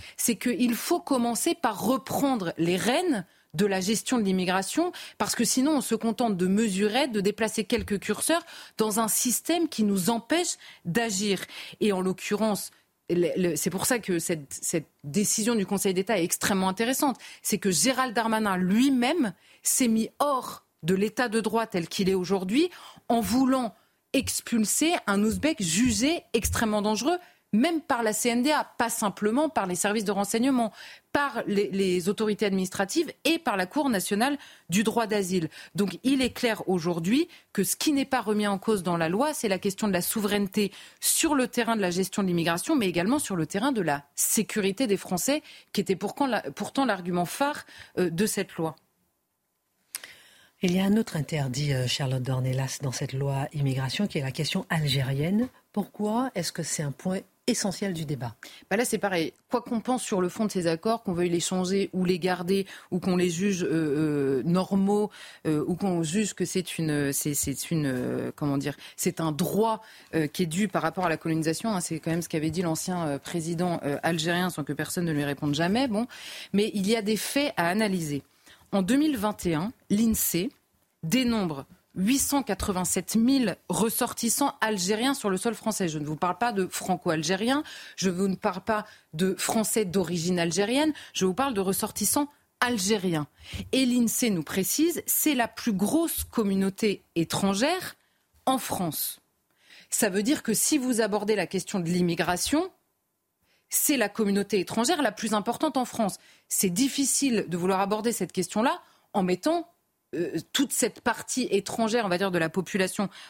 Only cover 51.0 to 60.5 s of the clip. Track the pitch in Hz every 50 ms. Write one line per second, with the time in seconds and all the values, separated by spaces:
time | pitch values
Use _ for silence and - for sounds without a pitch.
51 | 226 - - 165 139 - 165 151 139 135 120 135 147 143 139 127 127 123 - -
52 | 147 127 131 127 123 135 131 127 127 131 131 131 135 127 - - 143 135 120 -
53 | 147 127 135 135 139 139 139 135 139 - - 147 143 135 131 135 131 131 - -
54 | 208 190 - 160 135 135 127 - 151 - - 190 - - 185 160 151 143 131 139
55 | 127 131 139 135 147 175 196 214 247 254 - _ _ _ - 214 190 - - -
56 | 208 208 214 233 262 254 - 196 165 - - - 160 - - - 156 143 131 -
57 | - 180 185 190 - _ _ _ _ - 233 - - 202 165 - 208 196 180 160
58 | 160 139 147 120 123 117 - _ - - - - - _ 190 214 247 233 - 196
59 | - 202 185 170 160 - - _ _ _ - 240 - - 240 220 - 240 254 233
60 | - - 220 185 180 180 - - 220 202